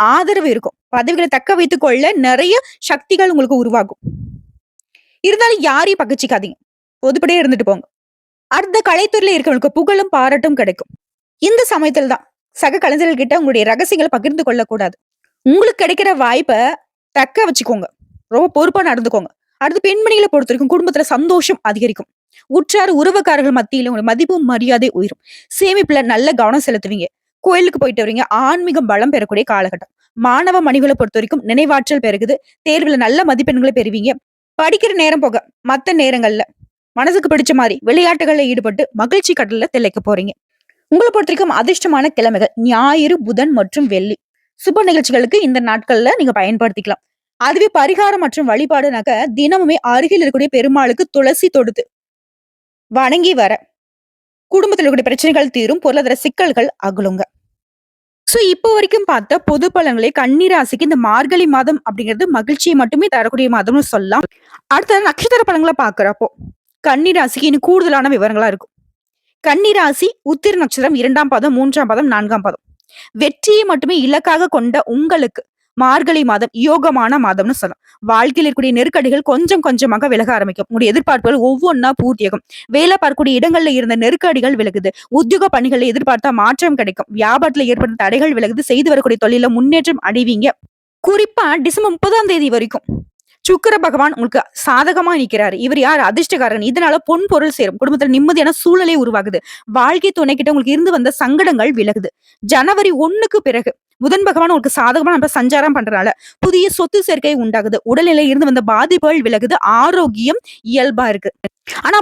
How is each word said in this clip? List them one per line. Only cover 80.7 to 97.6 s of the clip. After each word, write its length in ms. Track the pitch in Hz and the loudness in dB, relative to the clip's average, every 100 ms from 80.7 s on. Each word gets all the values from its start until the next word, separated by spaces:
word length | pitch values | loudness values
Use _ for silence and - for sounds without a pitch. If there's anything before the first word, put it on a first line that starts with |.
| 226 226 | 0 0
எதிர்பார்ப்புகள் 440 | 269 311 254 226 269 247 | 0 0 0 0 0 0
ஒவ்வொன்னா 420 | 269 349 269 254 269 | 0 -2 0 0 0
பூர்த்தியாகும். 440 | 247 226 196 208 - - - 277 | -2 -2 -4 -6 -10 -20 -4 0
வேலை 200 | 349 381 | 2 2
பார்க்கக்கூடிய 440 | 294 285 277 247 | 0 0 0 2
இடங்கள்ல 340 | 330 330 311 254 | 2 2 0 0
இருந்த 180 | 233 226 | 0 0
நெருக்கடிகள் 540 | 226 339 359 262 247 240 | 0 0 0 0 0 -2
விலகுது. 300 | 214 190 185 - - 269 | -2 -4 -6 -6 -2 -2
உத்தியோக 300 | 233 381 381 254 | 2 2 2 0
பணிகள்ல 360 | 254 247 254 | 0 0 0
எதிர்பார்த்த 380 | 247 269 233 277 233 | 0 0 0 0 0
மாற்றம் 400 | 214 262 339 269 | 0 2 0 0
கிடைக்கும். 300 | 196 185 - 214 | -2 -6 -8 -2
வியாபாரத்துல 500 | 214 254 320 277 247 | 0 2 0 0 -2
ஏற்பட்ட 240 | 240 247 226 | 0 -2 -2
தடைகள் 320 | 196 254 311 247 | -2 0 0 0
விலகுது. 260 | 214 233 - | -2 -4 -2
செய்து 200 | 254 302 | 0 2
வரக்கூடிய 260 | 277 262 226 226 | 2 2 0 0
தொழில 260 | 240 240 233 | 2 0 2
முன்னேற்றம் 440 | 269 320 330 269 190 | 2 2 0 -4 -2
அடைவீங்க. 400 | 233 240 214 262 - - _ _ _ | -2 -2 0 -2 -4 -12 _ _ _
குறிப்பா 440 | 370 403 427 466 339 320 277 | -2 0 0 -2 -2 0 -2
டிசம்பர் 280 | 415 427 339 | -2 -2 -2
முப்பதாம் 360 | 392 440 403 | 0 0 0
தேதி 160 | 339 277 226 | 0 0 -2
வரைக்கும் 320 | 220 - - - - _ _ _ - | -4 -8 -10 -10 -12 _ _ _ 0
சுக்கிர 300 | 370 440 415 | 2 2 2
பகவான் 300 | 330 285 294 240 | 0 2 0 0
உங்களுக்கு 260 | 233 262 - - | -2 -2 -4 -6
சாதகமா 500 | - 247 302 370 349 330 | 0 2 2 0 0 -2
நிக்கிறாரு. 360 | 240 214 202 190 247 | -2 0 -2 -2 -2
இவர் 140 | 294 | 0
யார்? 220 | 262 302 202 | 2 2 2
அதிர்ஷ்டக்காரன். 560 | 220 320 330 233 214 220 | 0 -2 -2 -2 -2 -2
இதனால 280 | 254 330 320 - | 0 0 0 0
பொன் 200 | 330 403 | -2 2
பொருள் 220 | 330 302 | 0 0
சேரும். 220 | - | 0